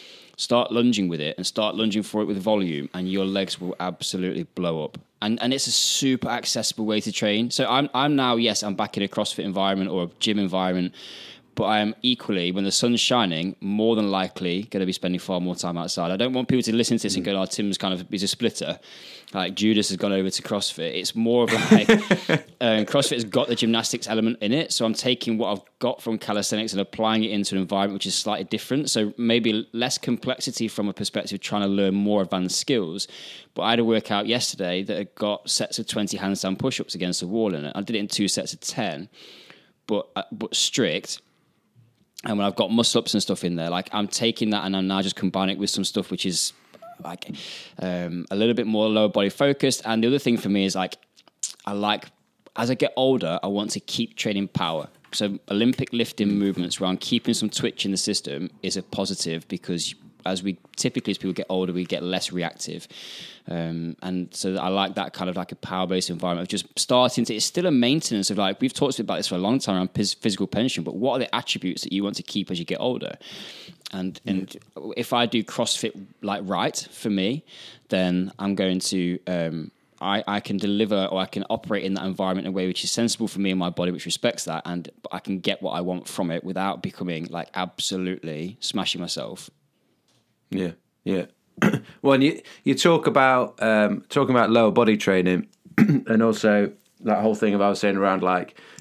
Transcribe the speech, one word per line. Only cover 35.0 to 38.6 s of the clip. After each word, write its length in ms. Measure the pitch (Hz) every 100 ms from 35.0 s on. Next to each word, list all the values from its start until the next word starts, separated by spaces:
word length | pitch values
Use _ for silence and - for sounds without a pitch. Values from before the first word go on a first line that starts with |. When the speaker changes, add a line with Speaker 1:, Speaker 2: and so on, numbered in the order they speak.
| 101 -
Speaker 1:
got 340 | 107 101 -
sets 280 | - 110 -
of 80 | 110
twenty 300 | 113 101 101
handstand 420 | 98 98 95 95
push-ups 360 | 131 127 95
against 260 | 90 90 85
the 60 | 90
wall 280 | 113 107
in 120 | 80 73
it. 60 |
I 80 | -
did 120 | 101
it 40 | 110
in 100 | 101
two 180 | - 98
sets 260 | - -
of 60 | -